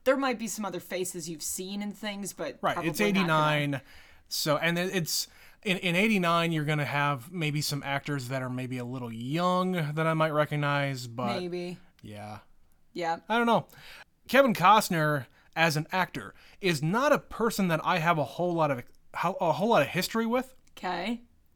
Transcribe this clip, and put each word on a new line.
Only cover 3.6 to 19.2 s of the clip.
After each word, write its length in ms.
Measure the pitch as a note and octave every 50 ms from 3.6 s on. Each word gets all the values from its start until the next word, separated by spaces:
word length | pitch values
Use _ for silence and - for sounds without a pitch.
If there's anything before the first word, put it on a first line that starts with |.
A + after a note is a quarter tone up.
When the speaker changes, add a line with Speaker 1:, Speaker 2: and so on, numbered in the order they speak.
| D3 C#3+ C#3 C3 - - - - - - - - - _
Speaker 2:
so, 280 | - - - D#3+ D3
and 220 | C3 D#3 E3+ E3+ F3
it, 160 | F3+ F#3+ F#3
it's, 320 | F#3 D#3+ - - - - - - - - - - _
in, 140 | - G#3 F3+
in 180 | - F#3 F3+ E3
eighty-nine, 560 | F3+ G3+ A3+ A3 F#3+ F3 E3+ E3+ E3+ E3 E3+
you're 140 | E3 D#3 D3
gonna 220 | D3 D#3 D3 C#3+
have 440 | A#2 C3+ D3 C#3+ C#3+ C#3+ B2+ A#2 -
maybe 300 | F3+ F3+ D#3+ D3+ C#3+ D3+
some 220 | C#3+ - D3 C#3+ C#3+
actors 440 | C#3 C#3 C#3 - - D3 C#3 B2 A#2+
that 120 | C3+ C3
are 80 | B2+ B2+
maybe 280 | B2+ B2+ B2+ B2 B2+ B2
a 60 | B2
little 280 | A#2+ B2+ C3 B2 A#2
young 600 | A2+ A2+ A#2+ B2+ D3 E3+ F3+ F3+ F3+ F3+ F#3 F#3
that 340 | F#3 F3 D#3 D3 D3 D#3+ D#3+
I 80 | D#3+ D#3+
might 180 | D#3+ D#3+ D#3+
recognize, 720 | D3 D3+ D3 D3 D3+ D3 D3 C#3+ C#3+ C#3+ C#3 C#3 C3+ B2+ B2+
but 320 | A#2+ A2+ B2 B2 A#2+ A#2+ F3+
Speaker 1:
Maybe. 380 | F3+ F3 F3 F3 F3 F3+ F3+ - - - _ _
Speaker 2:
Yeah. 360 | - G#2+ G#2 G#2 G#2 G#2 G#2+ G#2+ - _ - - - _ - _ _ _ _
Speaker 1:
Yeah. 240 | E3+ E3+ E3 E3 F3 - -
Speaker 2:
I 80 | G#3+
don't 100 | A#3+ A#3+
know. 200 | A#3 A3+ F3+ - - - - - - - - - _ _ _ _ -
Kevin 260 | - C4 C#4 B3 F3+
Costner, 720 | - E3+ F#3+ G#3+ A3 - - F3+ D#3+ D3+ D3+ D3+ C#3 A#2 - _ _ _ - _
as 220 | E3 E3 E3 C#3+
an 100 | D3+ D#3 -
actor, 420 | - F#3 F3+ - - C3+ G2 F#2+ - - - - - -
is 220 | G3+ F3+ E3+ C3
not 300 | D#3 D#3+ F#3+ A#3+ C#4 D4+
a 60 | C#4 -
person 500 | - - - - A3 A3+ - - F#3+ F3
that 120 | D#3+ - -
I 140 | D#3 F3+ F3
have 200 | D#3 E3+ E3+ D#3
a 60 | C3+
whole 280 | - - - F3 F3+
lot 180 | E3+ E3 D#3 D3
of, 120 | C3+ A#2+ A#2+ - - - _ - -
how, 180 | -